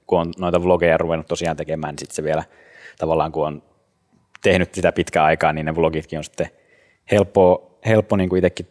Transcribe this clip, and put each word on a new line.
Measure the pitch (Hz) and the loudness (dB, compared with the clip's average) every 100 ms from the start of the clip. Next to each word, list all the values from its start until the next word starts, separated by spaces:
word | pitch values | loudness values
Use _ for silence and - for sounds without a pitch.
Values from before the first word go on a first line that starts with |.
| - | -2
kun | 90 | 0
on | 82 - | -2 -4
noita | 90 85 | -2 0
vlogeja | 90 87 85 80 | 2 2 4 2
ruvennut | 85 82 - | 0 -4 -6
tosiaan | 85 85 78 | -6 -4 -6
tekemään, | 78 78 76 | -6 -6 -8
niin | 73 | -10
sitten | - - | -12 -8
se | |
vielä | 76 78 76 _ _ - - - | -4 -4 -6 _ _ -20 -20 -8
tavallaan, | 80 80 78 | -2 0 -2
kun | 78 76 | -4 -6
on | 73 _ _ _ _ _ _ _ - | -6 _ _ _ _ _ _ _ -2
tehnyt | 104 92 85 - | 2 2 0 -2
sitä | 87 | -2
pitkää | - 85 - | 0 -2 2
aikaa, | 78 80 80 | 2 2 0
niin | 78 78 | -2 -4
ne | 80 | -2
vlogitkin | 80 78 - 78 | -2 -2 -8 -10
on | |
sitten | 73 - 82 _ _ _ _ _ - | -10 -8 -8 _ _ _ _ _ 0
helppo, | 101 98 101 90 90 - _ 113 | 0 2 4 4 4 -2 _ 0
helppo, | 110 101 101 | 2 2 0
niinku, | 92 92 | 0 2
itekin | 90 - 87 | 0 -2 -2